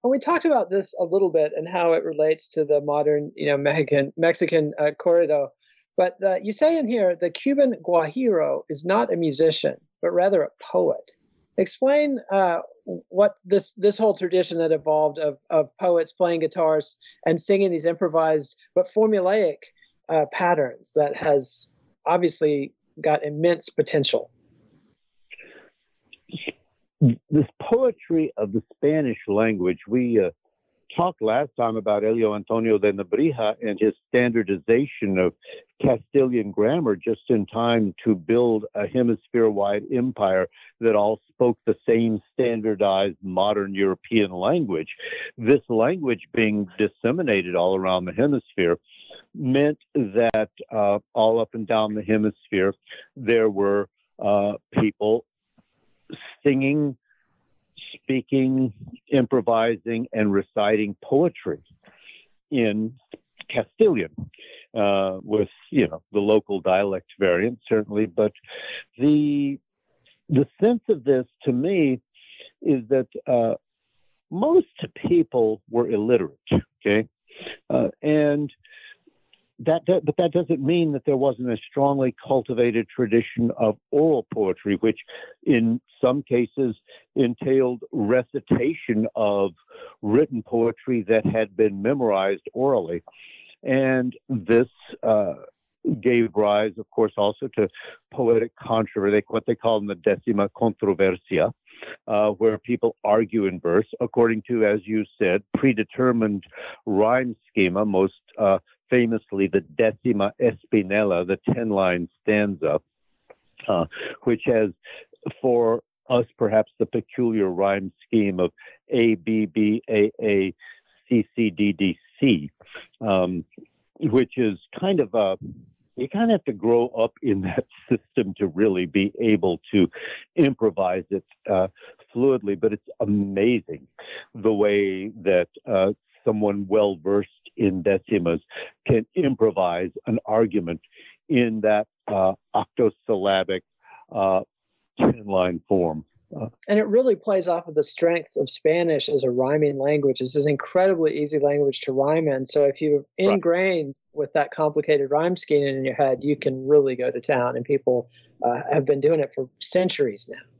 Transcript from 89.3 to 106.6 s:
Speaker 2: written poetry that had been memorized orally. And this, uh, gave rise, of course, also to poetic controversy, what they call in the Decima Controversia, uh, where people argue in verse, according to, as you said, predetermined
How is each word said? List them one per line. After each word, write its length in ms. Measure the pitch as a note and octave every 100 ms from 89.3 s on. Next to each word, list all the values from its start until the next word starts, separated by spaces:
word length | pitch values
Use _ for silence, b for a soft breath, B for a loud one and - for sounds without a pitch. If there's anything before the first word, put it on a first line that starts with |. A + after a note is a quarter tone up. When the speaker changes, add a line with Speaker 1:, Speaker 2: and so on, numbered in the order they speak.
| G2+ G2 E2+ _ B B B
Speaker 2:
written 420 | G#2+ A#2 D3+ A#2+
poetry 580 | - A#2+ A#2 A2+ - B2
that 220 | F#2+ A2 G#2
had 300 | A2 G#2+ G2
been 260 | G#2+ G2
memorized 640 | G#2+ C#3 A#2 G2 F#2+ G2 -
orally. 500 | - C3+ B2 E2 F2 - B B B B B
And 520 | C3+ C3 C3 C3 B2+ - _
this, 400 | B2 F2 A#2 B2+ _ - -
uh, 320 | A#2 G#2+ G2 D2 - _ _ _ D#3+ B2
gave 280 | A#2+ A#2+ A2+ G#2+
rise, 380 | G#2 G#2 G#2+ G#2+
of 120 | -
course, 240 | - G#2+ -
also 320 | G2+ A2 C3+ -
to 140 | G2+ B B B _
poetic 420 | - A#2 A#2 A#2 _
controversy, 680 | - A2+ G#2+ A2 G2+ G#2 -
what 180 | A2 -
they 100 | A#2+
call 220 | A2+ A2
in 80 | G#2
the 100 | F#2
Decima 540 | G#2+ G2 - G2+ G2+ -
Controversia, 960 | A2+ - G2+ F2+ F#2+ F#2 _ F2+ F#2 - B B B B -
uh, 220 | G#2 G#2+
where 260 | G2 A2 G#2
people 400 | - A#2+ A#2 -
argue 420 | - G#2+ A2+ A2+ G2
in 140 | F2+
verse, 280 | E2+ F2+ A2 -
according 400 | A#2+ - A#2 A2 -
to, 180 | A#2+ G#2+
as 140 | G#2 -
you 200 | A2 G#2 _
said, 260 | F#2+ F#2+ _ -
predetermined 880 | C3+ A2 G#2+ - B2+ A#2 A2 G2 - B